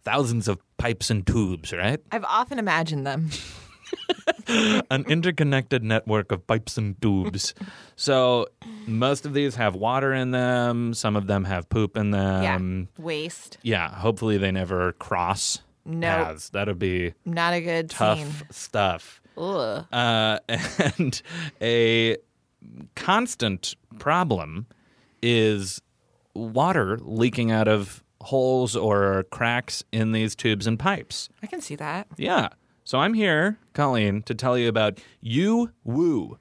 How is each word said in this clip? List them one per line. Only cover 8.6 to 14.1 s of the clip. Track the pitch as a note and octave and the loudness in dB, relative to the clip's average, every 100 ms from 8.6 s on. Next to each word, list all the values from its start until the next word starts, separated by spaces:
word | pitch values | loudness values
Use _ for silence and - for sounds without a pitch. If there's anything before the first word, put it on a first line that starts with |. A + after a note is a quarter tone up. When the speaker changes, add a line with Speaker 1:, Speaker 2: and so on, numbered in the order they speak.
| - - G#2+ | -18 -14 -4
Speaker 1:
most | A2+ B2+ C#3 D3 | 0 2 0 -2
of | |
these | C#3+ C#3+ A#2 | 0 0 0
have | A2 | 0
water | F#2 G#2+ C3 C3+ | 0 -2 0 0
in | C3 B2+ | 0 0
them. | B2+ B2 B2 A#2+ A#2+ A#2 | 0 2 2 2 0 -2
Some | A2+ A2+ G#2 | 0 0 0
of | G2 | 2
them | G2+ | 0
have | F#2 F#2 E2 | 0 -4 -2
poop | A2+ G#2 - | 0 0 0
in | G#2 | 0
Speaker 2:
Yeah. | G2+ G2 F#2+ | 2 2 2
Speaker 1:
them. | F#2+ F#2+ F#2 F#2 F#2 - | 0 0 -2 -4 -6 -10
Speaker 2:
Waste. | E3 D#3 D#3+ - - - | -8 -6 -8 -12 -18 -10
Speaker 1:
Yeah. | A#2 G#2 E2+ | -2 0 0
Hopefully | F#2+ G#2 | 0 0